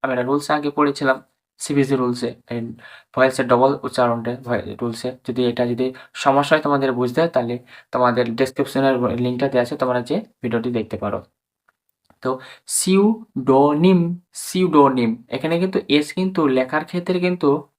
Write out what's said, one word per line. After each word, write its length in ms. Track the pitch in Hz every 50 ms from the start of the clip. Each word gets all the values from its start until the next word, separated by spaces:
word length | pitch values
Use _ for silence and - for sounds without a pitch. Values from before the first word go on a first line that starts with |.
আমি 80 | - 135
একটা 140 | 131 123 123
রুলস 200 | 123 139 147 147 -
আগে 200 | 151 151 147 147
পড়েছিলাম 460 | 143 - 147 143 139 - 147 135 131 - - _ _ _ _ _ _ _
সিবিএসই 360 | - - 147 139 139 131 139
রুলসে, 340 | 127 127 123 123 123 - 120 120 - _ _
এই 120 | 123 117 113 117 - - - - - - _ _
ভয়েসের 360 | _ - 127 131 131 - 127 123
ডাবল 240 | 127 120 127 135 143 143
উচ্চারণটা, 500 | - 135 - - 123 120 117 117 113 120 120 -
ভয়-, 220 | - 120 120 104 101 104 107
রুলসে। 320 | - 120 120 113 113 - 127 127 - _
যদি 160 | - 123 123 123
এটা 160 | 120 120 120 123
যদি 200 | 120 120 117 127 131 131 - - - _
সমস্যা 380 | - - 139 135 143 143 143 165
হয় 80 | 156
তোমাদের 280 | 151 147 143 139 135 135
বুঝতে, 300 | 127 120 131 123 123 143 165 170
তাহলে 260 | - 131 120 117 120 120 123 _ - - - _
তোমাদের 340 | - 123 123 123 120 117 123 117 113
ডেসক্রিপশনের 600 | 117 135 127 - - 143 - - 135 135 135 131 123 120 120 - 120
লিঙ্কটা 280 | 123 123 123 123 143 135
দেওয়া 160 | 123 123 120
আছে, 100 | 120 156
তোমরা 240 | 143 131 127 123 123
যে 140 | 120 - - 196 220 _ _ _
ভিডিওটি 320 | - 123 113 117 113 127
দেখতে 260 | 120 120 110 - -
পারো। 220 | 104 - 104 101 104 - _ _ _ _ _ _ _ _ _ _ _ _ _ _ _ _ _ _ _
তো 80 | - 262 - 262 - - - - _ -
সিউডোনিম, 1300 | - - - - 185 196 202 214 226 - - _ _ 139 127 127 131 135 143 147 147 151 165 185 190 180 170 170 175 175 _ _ _ -
সিউডোনিম, 720 | - - - 180 185 175 151 151 143 135 131 127 120 113 113 120 - _
এখানে 260 | - - - 160 165 170
কিন্তু 200 | 180 190 190 - - -
এস 180 | 139 147 151 147
কিন্তু 280 | - - 185 190 185 175 160 143
লেখার 360 | 131 127 131 127 - 156 160
ক্ষেত্রে 320 | - - 180 175 - 185 180
কিন্তু 280 | 175 180 180 175 - 143 139 - 240 _ _